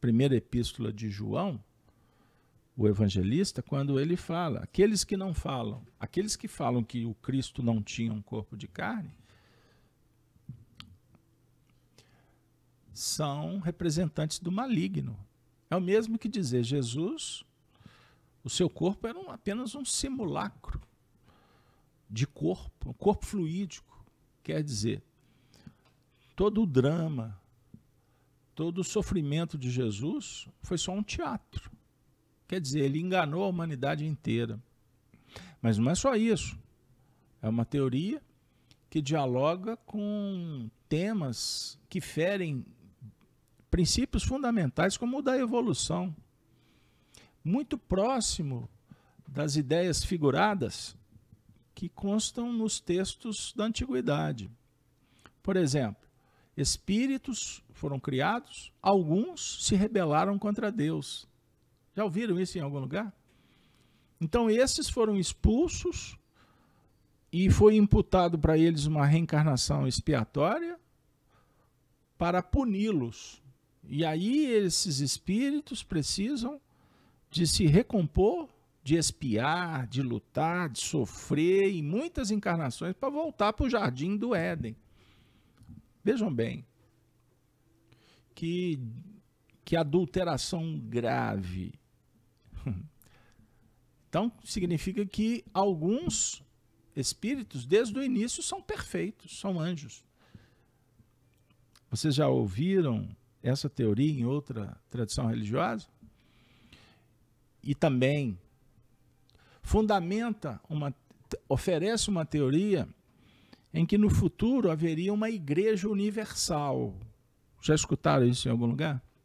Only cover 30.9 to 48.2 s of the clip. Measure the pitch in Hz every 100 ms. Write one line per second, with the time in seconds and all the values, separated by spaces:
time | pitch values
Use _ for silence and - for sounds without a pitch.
30.9 | 190 214 - 311 233 - - - - _
31.9 | _ _ _ _ _ _ 180 143 143 139
32.9 | 143 180 185 156 160 196 180 165 139 135
33.9 | 156 156 151 - 113 113 110 - _ _
34.9 | _ _ _ _ - - - 117 107 120
35.9 | 175 269 233 226 208 - - - _ _
36.9 | _ _ _ _ _ 110 117 117 143 135
37.9 | 123 185 294 - _ _ _ _ _ _
38.9 | 160 135 160 135 123 143 180 208 233 -
39.9 | 214 208 208 202 190 170 143 113 - _
40.9 | 156 196 220 143 113 - - - - _
41.9 | 185 - - 170 202 170 135 - - 98
42.9 | _ 110 - _ _ _ _ _ 175 170
43.9 | - 262 214 - 262 262 233 147 - 180
44.9 | - 240 269 269 262 240 240 240 165 -
45.9 | 170 185 156 - _ _ _ _ _ _
46.9 | _ _ - - _ 156 220 302 262 -
47.9 | 185 220 262